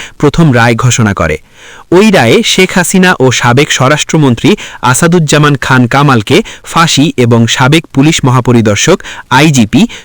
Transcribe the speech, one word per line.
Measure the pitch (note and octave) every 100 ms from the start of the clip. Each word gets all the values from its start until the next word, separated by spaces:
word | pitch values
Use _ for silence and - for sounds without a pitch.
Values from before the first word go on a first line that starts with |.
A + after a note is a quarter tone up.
| - -
প্রথম | D3 - E3
রায় | A#2+ A#2 A#2
ঘোষণা | B2 A#2 G#2+
করে। | G2 E2 D2+ - - - - -
ওই | F3 A3
রায়ে | F#3+ A#2 F#3 A3
শেখ | - F#3 F#3+
হাসিনা | E3+ F#3+ F#3 F#3
ও | B2+
সাবেক | - B2+ B2+ D3+ -
স্বরাষ্ট্রমন্ত্রী | C3 D3 - D#3+ C#3 A#2 D3 G#3 - - A#2+
আসাদুজ্জামান | B2+ E3+ F3 D3+ D3+ D3 C#3+ -
খান | C3 A#2+
কামালকে | C#3 C#3+ B2 - D#3+ - - -
ফাঁসি | D#3+ E3 - C#3 -
এবং | A#2+ A#2 A#2
সাবেক | - C3 E3 - C3+
পুলিশ | D3 - C3
মহাপরিদর্শক | B2+ A#2+ A#2+ G#2+ G2+ - F#3+ - - - C3
আইজিপি | D#3+ C3+ G#2 C3 A3+ -